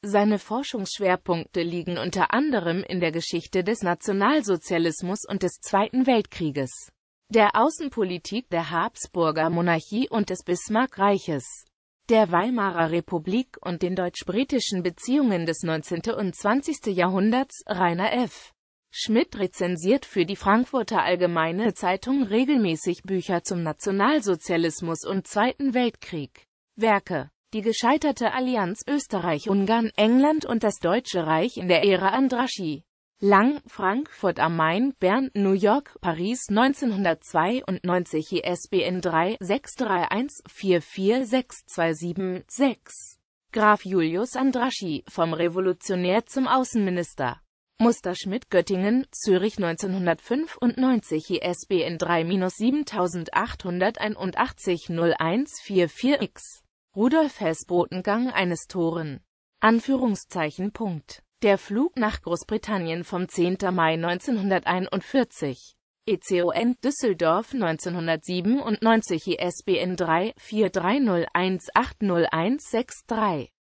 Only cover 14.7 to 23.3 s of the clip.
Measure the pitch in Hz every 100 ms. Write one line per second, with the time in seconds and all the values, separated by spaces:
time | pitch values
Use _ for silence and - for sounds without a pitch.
14.7 | 190 175 170 - 277 262 185 165 160 170
15.7 | 160 - 170 214 - 190 - 208 254 277
16.7 | 294 - 185 175 190 208 247 269 - -
17.7 | 180 180 175 202 240 247 - - _ _
18.7 | _ _ - - 220 - 214 185 - 180
19.7 | 175 175 269 - 202 170 196 196 214 254
20.7 | 262 214 208 151 180 180 170 160 175 226
21.7 | - 185 196 - 277 226 214 262 277 202
22.7 | 160 - 175 185 190 -